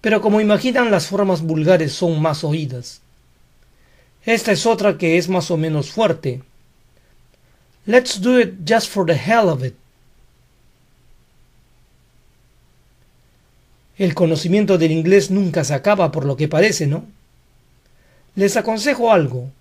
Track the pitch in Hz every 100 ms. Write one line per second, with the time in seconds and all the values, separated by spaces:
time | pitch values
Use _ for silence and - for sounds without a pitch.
0 | - 208 214 214 214 208 254 254 240 190
1 | - 196 196 175 160 160 156 180 156 -
2 | 175 156 156 147 156 160 147 123 - -
3 | _ _ _ _ _ _ _ _ _ _
4 | _ _ - 226 226 175 226 226 208 170
5 | 170 165 170 185 160 165 160 151 143 -
6 | 214 - 143 123 - _ _ _ _ _
7 | _ _ _ _ _ _ _ _ - 240
8 | 247 196 214 247 226 - 156 220 214 196
9 | 170 147 131 233 202 139 127 - _ _
10 | _ _ _ _ _ _ _ _ _ _
11 | _ - _ _ _ _ _ _ _ _
12 | _ _ _ _ _ _ _ _ _ _
13 | _ _ _ _ _ _ _ _ _ -
14 | 190 151 170 156 170 202 202 180 160 156
15 | 160 196 196 190 185 165 131 143 202 202
16 | 165 156 143 131 151 160 214 - 147 147
17 | - _ _ _ _ _ _ _ _ _
18 | _ _ _ - 196 220 208 220 254 240
19 | 233 196 139 123 131 -